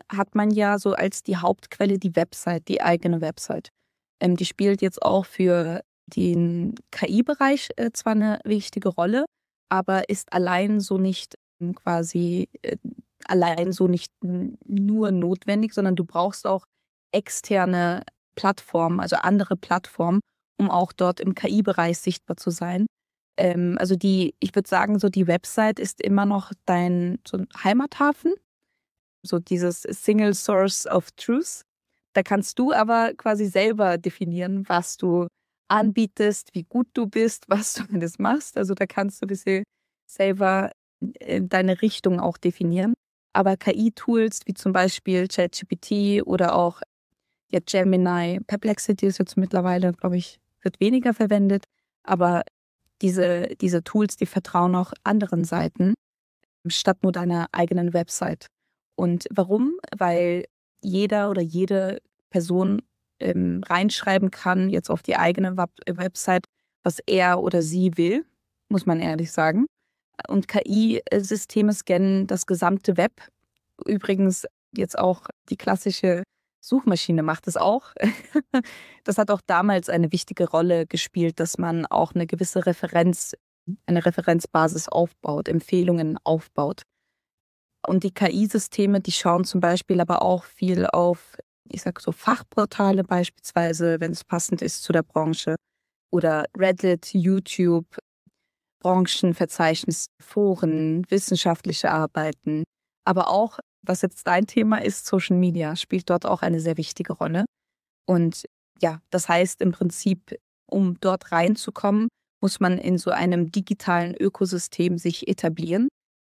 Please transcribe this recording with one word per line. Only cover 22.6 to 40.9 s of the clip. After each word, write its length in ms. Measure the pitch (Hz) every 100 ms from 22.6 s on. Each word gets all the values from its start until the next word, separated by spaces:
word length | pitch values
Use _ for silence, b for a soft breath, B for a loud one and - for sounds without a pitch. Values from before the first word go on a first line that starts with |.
| 175 185 220 _ _ _ _ -
Ähm, 380 | 185 175 175 -
also 160 | 180 185
die, 380 | 196 190 175 -
ich 140 | 190
würd 120 | 202 -
sagen, 320 | 185 208 208
so 100 | 202
die 200 | 190 175
Website 500 | 175 - - 214 214
ist 240 | 196 -
immer 240 | 202 202 202
noch 260 | 202 - - -
dein, 540 | 175 180 180 180 - -
so 120 | 190
ein 100 | - -
Heimathafen, 680 | 190 240 285 - 285 285 330 392 _ _ _ _ _ _ _ _
so 160 | - 175
dieses 440 | 175 175 175 175
Single 520 | - 190 - 214 208
Source 520 | 196 - 190 196 - -
of 240 | 185 -
Truth. 500 | - - 254 349 - - _ _ _ _
Da 120 | 190
kannst 340 | 185 202 - -
du 140 | 254
aber 420 | 262 214 233 226
quasi 320 | - 226 208 202
selber 500 | 190 214 214 190 170
definieren, 720 | 175 - 175 175 180 196 196
was 280 | 175 175 -
du 320 | 185 175 175 - _ _ -
anbietest, 840 | 214 214 202 214 - 208 202 -
wie 100 | 180
gut 240 | 165 247 247
du 120 | - 208
bist, 380 | 220 226 -
<laughs> 40 | -
was 260 | 202 214
du 100 | - 214
alles 260 | 196 170 -
machst. 380 | 196 190 - -
Also 180 | 196
da 120 | 185 190
kannst 360 | - 196 -
du 40 | 196
ein 20 |
bisschen 340 | 196 190 190 202 _ _ _ _
selber, 640 | - 196 190 190 190 - - _